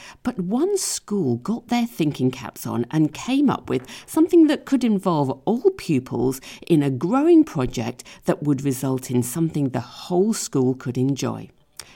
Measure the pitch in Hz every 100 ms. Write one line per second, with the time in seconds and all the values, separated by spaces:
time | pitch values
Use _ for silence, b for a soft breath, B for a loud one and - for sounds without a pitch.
0 | B B - - 180 240 370 392 - -
1 | - 202 139 120 123 233 - 240 233 -
2 | 151 143 127 127 - - 120 110 120 156
3 | 151 - - 269 269 117 - 127 B B
4 | - 320 359 339 302 285 - 269 240 196
5 | 190 156 131 - - 233 381 381 - 131
6 | 123 120 127 131 B B - 160 143 127
7 | 170 262 320 330 - 147 127 123 113 -
8 | B B - - 147 135 139 127 135 131
9 | - 123 120 165 160 160 135 123 - -
10 | - 180 214 208 - 139 127 131 127 127
11 | 131 127 120 110 - _ _ - B